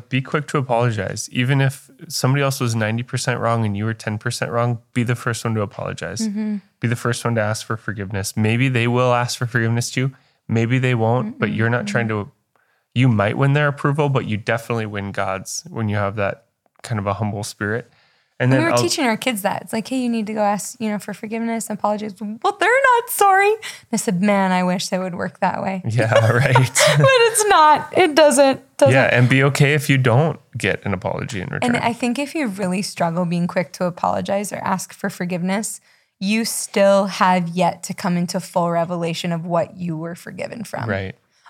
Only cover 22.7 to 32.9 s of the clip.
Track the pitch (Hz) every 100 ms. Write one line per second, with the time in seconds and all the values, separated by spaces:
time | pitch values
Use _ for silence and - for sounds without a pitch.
22.7 | 508 539 480 480 - 403 381 403 427 -
23.7 | - - 226 - 175 208 202 190 185 180
24.7 | 180 - 185 185 175 185 - 185 - 202
25.7 | 190 123 110 110 110 110 123 135 131 127
26.7 | - 605 143 151 523 466 453 415 370 302
27.7 | 294 - - 359 285 302 262 277 262 -
28.7 | - 277 135 110 120 123 131 139 135 139
29.7 | 147 139 139 127 113 160 - _ - 104
30.7 | 92 104 95 98 - - 98 - 50 247
31.7 | 240 233 233 247 240 285 330 262 190 190
32.7 | 185 -